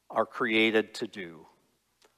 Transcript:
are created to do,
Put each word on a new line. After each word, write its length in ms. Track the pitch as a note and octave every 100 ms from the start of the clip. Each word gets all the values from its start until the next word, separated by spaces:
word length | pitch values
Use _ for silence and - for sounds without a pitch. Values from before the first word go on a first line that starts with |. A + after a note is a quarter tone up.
| -
are 160 | A#2 A2
created 680 | - B2 A2 A2 A2 G#2+ -
to 120 | A2+
do, 380 | G#2 F2 D#2+ D#2 _ _ _ _ _ _